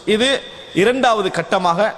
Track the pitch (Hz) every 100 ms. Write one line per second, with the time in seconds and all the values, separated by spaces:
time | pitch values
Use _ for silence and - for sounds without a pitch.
0 | - 214 254 262 - - - - 214 262
1 | 254 220 190 170 160 196 180 170 214